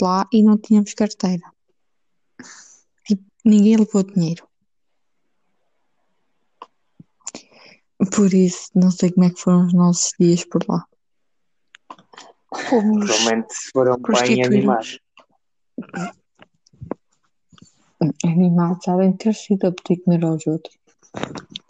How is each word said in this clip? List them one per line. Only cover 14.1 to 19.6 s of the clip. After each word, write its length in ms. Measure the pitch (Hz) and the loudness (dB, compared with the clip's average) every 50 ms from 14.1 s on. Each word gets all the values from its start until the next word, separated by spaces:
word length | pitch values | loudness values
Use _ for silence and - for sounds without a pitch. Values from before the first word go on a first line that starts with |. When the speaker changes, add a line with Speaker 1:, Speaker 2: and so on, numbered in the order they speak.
| - 123 123 123 123 127 127 123 | 0 0 2 2 2 2 2 2
Speaker 3:
animados. 500 | - - 135 - 123 113 113 - - - _ _ _ _ _ _ _ _ _ _ _ _ _ _ _ - - - - 175 175 - - _ _ _ _ _ - _ _ _ _ _ _ _ - - - - _ _ _ _ _ _ _ _ _ _ _ _ _ _ _ _ _ _ _ _ 165 147 - - - | 2 2 2 2 0 -2 -4 -8 -14 -20 _ _ _ _ _ _ _ _ _ _ _ _ _ _ _ -16 -16 -12 -10 -10 -10 -10 -12 _ _ _ _ _ -20 _ _ _ _ _ _ _ -16 -16 -16 -16 _ _ _ _ _ _ _ _ _ _ _ _ _ _ _ _ _ _ _ _ -4 -4 -4 -4 -6
Speaker 1:
Animados, 600 | 170 160 175 185 180 170 175 170 170 180 175 - | -4 0 0 0 2 2 0 0 -2 -4 -6 -6
já 120 | 180 180 | -4 -2
devem 160 | 185 190 190 185 | 0 0 0 -2
ter 160 | - - 220 214 | -2 -4 -4 -6
sido 320 | - - - 208 190 | -4 -4 -4 -4 -2